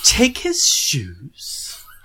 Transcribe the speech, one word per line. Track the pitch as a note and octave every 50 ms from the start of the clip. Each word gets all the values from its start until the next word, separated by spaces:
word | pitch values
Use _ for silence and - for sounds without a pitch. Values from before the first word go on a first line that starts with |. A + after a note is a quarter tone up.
Take | - - - - A#3+ B3+ B3+ -
his | - F4 E4+ F4 -
shoes. | - - - - - - C#3 G#2 F2 F2 F2 A2 - _ - - - - - - - - - - - - -